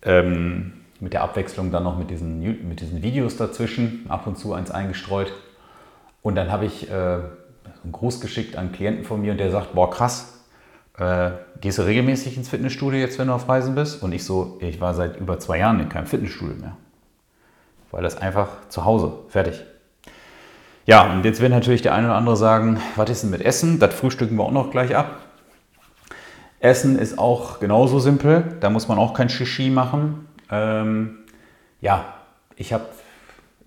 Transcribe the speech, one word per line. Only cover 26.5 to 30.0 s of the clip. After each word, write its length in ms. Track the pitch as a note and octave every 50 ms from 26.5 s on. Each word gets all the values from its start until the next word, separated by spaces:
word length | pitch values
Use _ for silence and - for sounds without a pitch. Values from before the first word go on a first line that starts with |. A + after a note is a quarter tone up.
| _ _
Essen 380 | B2+ B2 B2+ - - C3+ C3 -
ist 200 | A2 A2 - -
auch 420 | G#2+ A#2+ A#2+ - - - - -
genauso 380 | G2+ G2+ G#2 A#2 C3 B2 C3+ C#3
simpel, 580 | B2+ C#3+ C#3+ C3+ C#3 D3+ D#3+ F3 E3+ - - -
da 100 | G#2 G2+
muss 180 | A2 A2 - -
man 100 | G#2+ G#2+
auch 140 | A2+ A2
kein 160 | - - B2 A#2+
Shishi 400 | - - B2 B2 - - C3 C3
machen. 580 | C3 C3 B2+ B2+ D3+ D3